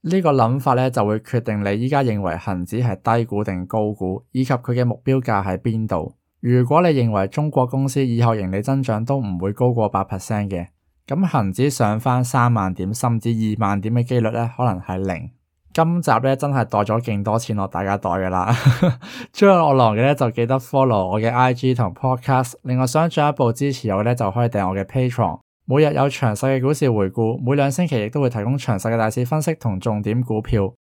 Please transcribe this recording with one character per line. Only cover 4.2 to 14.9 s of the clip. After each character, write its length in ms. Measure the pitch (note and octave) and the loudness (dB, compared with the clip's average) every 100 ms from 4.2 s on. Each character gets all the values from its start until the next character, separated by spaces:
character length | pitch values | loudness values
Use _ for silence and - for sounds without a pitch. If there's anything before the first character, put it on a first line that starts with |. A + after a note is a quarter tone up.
| _ | _
以 120 | B2 | -4
及 100 | C3 | -2
佢 200 | B2+ B2 | -2 -2
嘅 120 | B2 | -2
目 160 | A#2+ - | -2 -2
標 160 | - C3 | 0 0
價 240 | B2 G#2 | 0 -2
喺 140 | F#2+ F#2 | 0 -2
邊 300 | A#2 A2 A2 | -2 -2 -2
度。 260 | F2+ D#2+ - _ _ | -4 -4 -12 _ _
如 240 | A#2+ B2 | 0 2
果 160 | B2 D3+ | 4 2
你 80 | F3+ | 4
認 220 | C#3 A#2 | 2 2
為 140 | G#2 G2 | 0 -2
中 200 | - D3+ | -2 -2
國 160 | C#3 | 0
公 220 | B2 C3+ C#3 | 0 0 -2
司 180 | C#3 | 0
以 160 | C3+ A#2 | 0 2
後 140 | A#2+ | 2
盈 160 | A2 F#2 | 2 -2
利 100 | F#2+ | -2
增 220 | G#2+ C3+ | -2 -2
長 220 | B2 G#2+ | 0 -2
都 120 | A2+ C#3 | -2 -2
唔 220 | G#2+ F2 | -2 -2
會 140 | F#2+ | -4
高 180 | G#2 B2 | 0 0
過 160 | A#2+ G#2 | 2 0
八 160 | G2 | 0
percent 460 | G2 F#2+ - G#2+ G#2 | -2 -6 -4 -4 -2
嘅， 180 | F2+ F2+ _ _ _ - | -6 -8 _ _ _ -6
咁 180 | C#3+ | -2
恒 280 | F3+ C#3+ G2 | 0 0 -2
指 160 | F#2 C#3+ | 0 -2
上 280 | C3 G#2+ A2 | 2 0 0
返 240 | C3 B2 | 0 0
三 320 | B2 C3 A#2+ | 0 2 2
萬 200 | A2+ F#2+ | 2 0
點 200 | F2+ F#2 | -2 -6
甚 240 | A2+ B2+ A2+ | -2 -2 0
至 120 | A#2 | -2
二 320 | A2+ A2 G#2+ | 0 -2 0
萬 180 | G2+ G2+ | 0 0
點 140 | G#2+ | 0
嘅 100 | A#2+ | -2
機 160 | A#2+ B2 | 0 0
率 100 | A2 | 0
呢， 200 | A2+ A#2 - | -2 -4 -2
可 80 | |
能 120 | B2+ F2+ | -2 -2
係 160 | - | -4